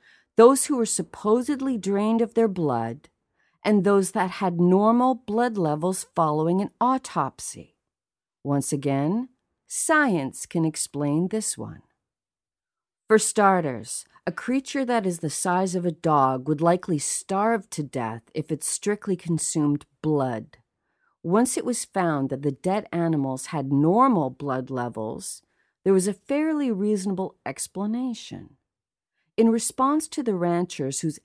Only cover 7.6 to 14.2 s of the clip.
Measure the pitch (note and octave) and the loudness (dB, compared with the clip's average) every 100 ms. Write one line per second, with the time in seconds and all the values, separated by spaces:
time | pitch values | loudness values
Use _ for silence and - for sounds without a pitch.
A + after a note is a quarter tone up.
7.6 | - _ _ _ _ _ _ _ C#3 C#3+ | -18 _ _ _ _ _ _ _ -2 -2
8.6 | C3 C#3+ C#3 C#3 D3 G#3+ B3+ _ _ _ | -2 -2 -2 0 0 -2 -6 _ _ _
9.6 | - - - D#4 C#4+ F3 C3+ - - E3 | -10 -4 2 4 4 2 -2 -8 -6 -2
10.6 | D#3+ - - C#3+ D3 D3+ F3+ G#3+ G#3+ - | 0 -2 -6 -2 0 0 0 -2 -4 -6
11.6 | A2 D#3 _ _ _ _ _ _ _ _ | -10 -14 _ _ _ _ _ _ _ _
12.6 | _ _ _ _ - G#3+ - - G3+ F#3 | _ _ _ _ 2 4 4 4 4 4
13.6 | D#3 A#2+ - - - _ | 0 -6 -8 -12 -14 _